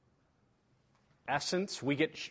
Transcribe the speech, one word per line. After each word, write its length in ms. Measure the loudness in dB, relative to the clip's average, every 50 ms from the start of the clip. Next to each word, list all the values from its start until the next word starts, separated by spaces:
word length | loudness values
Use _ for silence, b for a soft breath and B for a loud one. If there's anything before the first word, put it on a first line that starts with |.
| _ _ _ _ _ _ _ _ _ _ _ _ _ _ _ _ _ _ _ _ _ _ _ _ -4 0
essence. 540 | 0 0 0 0 0 0 0 -2 -4 -4
We 140 | 0 0 2
get, 220 | 2 2 0 0 -4 -12 -10